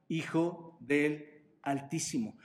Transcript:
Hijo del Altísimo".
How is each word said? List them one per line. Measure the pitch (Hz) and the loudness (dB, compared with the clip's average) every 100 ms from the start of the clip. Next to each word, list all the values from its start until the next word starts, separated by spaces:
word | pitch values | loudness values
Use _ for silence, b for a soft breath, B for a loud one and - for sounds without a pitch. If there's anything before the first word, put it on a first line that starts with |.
| - | -4
Hijo | 160 143 160 170 175 - - | -4 0 2 2 0 -12 -8
del | 120 143 151 151 - - _ _ | 0 4 4 0 -8 -20 _ _
Altísimo". | 143 139 139 165 - 135 107 - | -4 -4 -2 -4 -2 -2 -2 -6